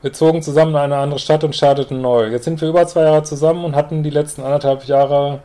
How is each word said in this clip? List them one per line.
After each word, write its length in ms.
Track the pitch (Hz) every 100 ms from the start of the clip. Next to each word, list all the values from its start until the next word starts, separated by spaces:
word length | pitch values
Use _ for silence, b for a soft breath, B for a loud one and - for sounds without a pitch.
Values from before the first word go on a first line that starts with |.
Wir 100 | 139
zogen 300 | - 160 165
zusammen 300 | 156 143 160
in 40 | 151
eine 180 | 143 143
andere 220 | 143 139
Stadt 240 | - 156
und 120 | 156 -
starteten 440 | 143 139 135 131
neu. 260 | 127 120 110
Jetzt 160 | 120
sind 160 | 139 165
wir 80 | 160
über 180 | 170 165
zwei 160 | -
Jahre 220 | 156 156
zusammen 400 | 151 143 156 170
und 120 | 175 143
hatten 260 | 147 160
die 80 | 151
letzten 320 | 147 151 -
anderthalb 420 | 135 143 143 135 131
Jahre 540 | 139 139 143 143 139